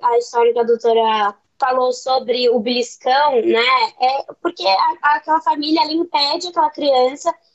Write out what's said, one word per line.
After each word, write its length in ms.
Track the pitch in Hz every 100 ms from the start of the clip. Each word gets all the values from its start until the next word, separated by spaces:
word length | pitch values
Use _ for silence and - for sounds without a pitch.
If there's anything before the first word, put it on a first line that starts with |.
a 160 | 240 240
história 360 | 240 240 233
que 60 | 240
a 40 |
doutora 720 | 226 233 233 226 220 220 208 - _ -
falou 340 | 262 254 254
sobre 560 | 247 262 262 220 247 247
o 100 | 247
beliscão, 800 | 214 247 233 - 254 262 294 254
né, 500 | 214 226 247 254 226 -
é 320 | 254 277 - -
porque 240 | 349 - 349
a, 500 | 294 320 339 294 302
aquela 220 | 311 311
família 400 | 320 302 294 320
ali 120 | 302
impede 540 | 320 339 294 285 330 359
aquela 240 | 349 302
criança 600 | 302 285 262 254 277 339 330 _